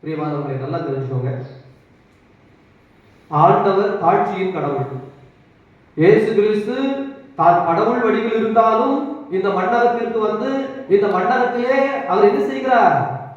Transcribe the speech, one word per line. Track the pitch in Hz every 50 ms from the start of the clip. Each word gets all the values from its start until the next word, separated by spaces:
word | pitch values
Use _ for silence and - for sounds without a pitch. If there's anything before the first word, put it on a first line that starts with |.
| 151
பிரியமானவர்களே, | 156 156 151 156 151 147 143 143 139 131 127
நல்லா | 131 151 165
தெரிஞ்சுக்கோங்க, | 170 160 143 135 135 131 127 131 123 123 127 - 127 - - - - - - - _ _ _ _ _ _ _ _ _ _ _ _ _ _ _ _ _ _ _ _ _ _ _ _ _ _ _ _ _ _
ஆண்டவர் | _ 156 151 - 196 196 - 202 202 190 190 208 202 - - 170
தாட்சியின் | 170 190 - - 202 190 185 190 185 -
கடவுள். | 156 143 143 139 131 131 127 131 127 - - - - - - _ _ _ _ _ _ _ _ _ _ _ _ _
இயேசு | - 160 190 214 214 214 - -
கிறிஸ்து | 196 202 214 214 208 214 233 247 262 277 277 269 277 - - - - - - -
தான் | - 165 175 175 175 -
கடவுள் | 170 165 208 220 226 247 247
வடிவில் | - - - 202 226 233 220
இருந்தாலும் | 226 220 220 220 233 226 226 226 220 247 277 277 294 - - - - - -
இந்த | 175 190 185 202
மண்டபத்திற்கு | 190 185 180 196 233 240 240 240 240 233 226 233 226 220
வந்து, | 214 226 220 214 247 269 269 269 269 - - - - -
இந்த | 190 202 196
மண்டபத்திலே | 196 - 190 185 185 254 240 240 240 - 240 240 262 269 269 269 277 - - -
அவர் | - 180 202 208 208
என்ன | - - -
செய்கிறார்? | 254 269 262 254 262 254 226 202 - - - - - - - - - -